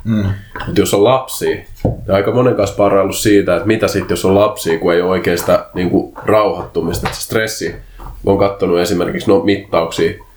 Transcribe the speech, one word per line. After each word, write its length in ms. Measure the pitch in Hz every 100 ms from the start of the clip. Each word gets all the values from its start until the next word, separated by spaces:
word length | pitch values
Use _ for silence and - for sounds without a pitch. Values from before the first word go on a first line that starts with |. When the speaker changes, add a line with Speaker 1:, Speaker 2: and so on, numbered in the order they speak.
Speaker 1:
Mm. 220 | 113 107 98 98 - - -
Speaker 2:
Mut 100 | -
jos 160 | 95
on 100 | 101
lapsia, 520 | 107 131 - - 80 76 - -
niin 280 | - - -
aika 180 | 98 101
monen 240 | 117 127 104
kanssa 200 | 98 -
parailu 380 | 101 101 95
siitä, 420 | - 110 101 92 87
että 120 | 104
mitä 200 | 110 98
sit, 220 | 98 90
jos 160 | 85 92
on 100 | 98
lapsia, 440 | 107 - 85 82
kun 140 | 90
ei 80 | 85
ole 80 | 90
oikein 280 | 92 92 85
sitä 280 | - 87 -
niinku 400 | 92 87 87 - - -
rauhoittumista, 840 | 107 101 90 87 85 82 87 -
että 120 | -
se 40 |
stressi, 460 | - 113 107 - 85 - - -
mä 60 | - - -
oon 120 | 98
kattonut 420 | 101 - 92 87
esimerkiksi 480 | 87 90 90 95 107
no, 100 | 98
mittauksia, 720 | 101 98 - 87 82 - 82 - -